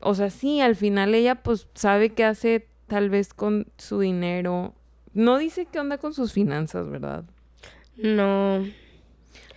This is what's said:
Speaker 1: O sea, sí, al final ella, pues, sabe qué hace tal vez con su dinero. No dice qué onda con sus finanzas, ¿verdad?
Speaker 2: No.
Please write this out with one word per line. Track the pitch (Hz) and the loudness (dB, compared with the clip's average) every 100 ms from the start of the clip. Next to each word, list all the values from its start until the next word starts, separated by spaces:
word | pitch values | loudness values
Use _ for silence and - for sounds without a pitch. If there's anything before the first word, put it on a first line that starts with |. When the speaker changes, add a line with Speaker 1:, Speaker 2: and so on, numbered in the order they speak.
Speaker 1:
O | - | -2
sea, | 196 202 | 0 -2
sí, | - 277 294 | -2 -2 2
al | 254 202 | 2 2
final | 208 202 196 | 2 2 2
ella, | 220 247 247 | 4 2 0
pues, | - 220 - | -2 -4 -6
sabe | - 208 202 220 | -2 2 4 2
qué | 220 | 2
hace | 220 214 226 226 - _ - | 0 2 0 0 -2 _ -6
tal | 208 202 | -2 0
vez | 202 196 | 0 -2
con | - 208 214 - - | -4 -2 -2 -4 -12
su | - 202 | -8 -2
dinero. | 190 180 175 180 180 180 185 - _ _ - | 0 0 -2 -2 -2 -4 -6 -12 _ _ -6
No | 202 233 262 | 2 4 4
dice | 320 359 339 | 0 -4 -6
qué | 320 | -6
onda | 285 285 | -6 -6
con | 302 | -6
sus | 302 226 | -4 -2
finanzas, | 196 202 147 160 180 160 | 0 0 0 -4 -6 -8
¿verdad? | 143 139 151 170 _ _ _ - - - - | -8 -8 -10 -12 _ _ _ -20 -20 -20 -6
Speaker 2:
No. | 220 214 196 196 196 190 196 - - - _ _ _ - - | -2 2 2 2 0 0 -4 -10 -20 -20 _ _ _ -20 -20